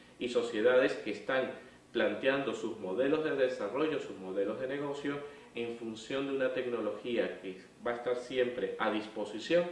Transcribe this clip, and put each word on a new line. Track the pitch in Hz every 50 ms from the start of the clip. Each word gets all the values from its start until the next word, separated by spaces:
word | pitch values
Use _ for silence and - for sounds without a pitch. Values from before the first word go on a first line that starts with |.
| - - -
y | - 123 123
sociedades | 120 120 - - - 107 110 123 127 127 139 151 -
que | - - 107
están | - - - - 135 131 127 - - - - - - - - -
planteando | - 117 107 104 104 - - 131 135 139 139 113 107
sus | - - 110 - -
modelos | - - - 120 135 143 156 156 156
de | 147 139
desarrollo, | 135 131 123 127 - 107 101 - 139 156 156 143 131
sus | - - 98
modelos | 95 95 92 92 101 98 104 - -
de | 131 127
negocio, | 139 143 147 143 139 143 - 143 143 143 - - - - - - -
en | 117 117 117 120
función | 117 117 113 110 - - - 135 135 139
de | 139 135
una | 135 131 127
tecnología | - 131 120 123 117 110 107 104 101 - - 123 120 107 92 - - -
que | - 95 92 - - - - - -
va | 120
a | 120
estar | - - 127 123
siempre | 120 - - 135 127 123 120 117 - 95 - - -
a | 113 107
disposición | 104 107 107 - - 110 104 - - 110 - - 165 175 175 175